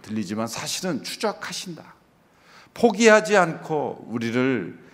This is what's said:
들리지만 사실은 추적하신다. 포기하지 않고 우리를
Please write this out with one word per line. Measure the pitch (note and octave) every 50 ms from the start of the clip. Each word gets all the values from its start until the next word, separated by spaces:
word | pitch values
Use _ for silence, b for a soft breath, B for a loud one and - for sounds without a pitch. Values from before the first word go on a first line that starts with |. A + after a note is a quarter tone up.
들리지만 | - G2 G#2+ A2 G#2+ E2+ G#2+ A2 A2+
사실은 | A#2 - - - D3 - - - F#3 D#3 A2+ -
추적하신다. | - - - - G#3 F#3+ - - - F#3 - - F#3 E3 - - - - _ _ _ _ _ _ b b b b b b b b b b
포기하지 | - - A#3+ G3+ G3 A#3 A3 G#3+ G#3+ - - G#3
않고 | G3+ F3 E3 D3 - - - D#3 D3 C3+ G#2 - - - -
우리를 | A2 A#2+ A2+ A2+ A2+ B2 B2+ C3 B2+ A2 F2 D#2+ E2 B B B